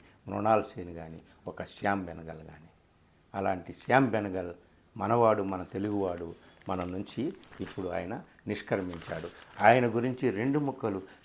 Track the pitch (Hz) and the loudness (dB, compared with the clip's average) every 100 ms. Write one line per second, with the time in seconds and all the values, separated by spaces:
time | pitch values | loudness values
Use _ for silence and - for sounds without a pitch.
0 | - - - 98 107 110 - - 87 82 | -20 -18 -6 0 4 4 2 -8 -10 -10
1 | 82 80 - - - - 85 - 101 98 | -12 -14 -18 -16 -12 -10 -10 -4 0 0
2 | 85 82 82 80 78 78 - _ _ _ | -2 -10 -12 -12 -14 -20 -20 _ _ _
3 | _ _ _ 98 98 92 87 - - 127 | _ _ _ -2 0 -2 -6 -8 4 6
4 | 127 107 101 92 87 - - _ _ 113 | 6 2 -2 -4 -6 -10 -18 _ _ -4
5 | 98 120 113 104 98 95 90 95 104 104 | 2 6 6 6 2 -4 -6 -4 -2 0
6 | 95 85 85 85 - - - 92 90 92 | -2 -2 -8 -12 -20 -14 -6 -4 -4 -6
7 | - - 151 - - - 98 - 90 87 | -8 -4 -6 -6 -14 -10 -10 -6 -6 -4
8 | 87 120 - - - 104 - 104 90 82 | -6 -10 -12 -12 -6 -6 -2 -2 -2 -8
9 | - 78 85 - - - 104 127 120 113 | -8 -8 -8 -12 -14 6 8 8 6 2
10 | 127 123 127 98 131 147 139 127 113 98 | 0 0 0 2 0 0 0 -4 -4 -4
11 | - - | -8 -16